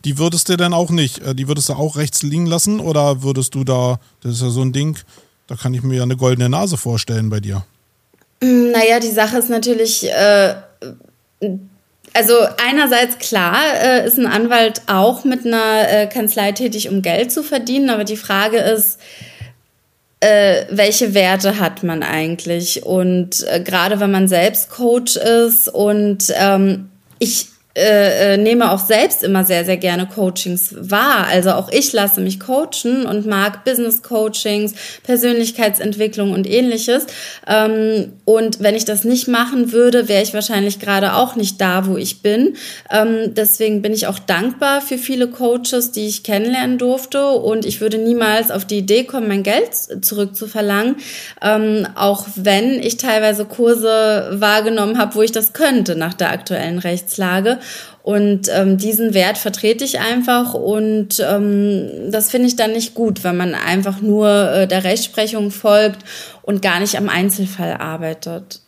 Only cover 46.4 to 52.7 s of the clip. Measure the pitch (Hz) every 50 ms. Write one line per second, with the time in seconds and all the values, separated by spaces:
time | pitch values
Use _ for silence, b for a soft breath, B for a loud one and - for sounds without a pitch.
46.4 | 214 233 247 262 254 254 254 240 247 247 254 262 262 - - 277 277 277 269 233
47.4 | - 214 220 220 214 - 208 - 214 220 214 220 220 233 240 240 226 214 214 220
48.4 | 220 226 - 202 190 196 208 208 190 190 208 240 254 254 - 262 226 208 196 196
49.4 | 190 196 214 285 466 - - - - - - 196 196 - 208 208 202 196 196 -
50.4 | 220 214 214 220 208 202 202 202 220 247 277 B B B B B B B B B
51.4 | - 208 214 214 220 214 214 214 196 - - - 202 202 202 196 - - - 190
52.4 | 185 208 196 196 226 262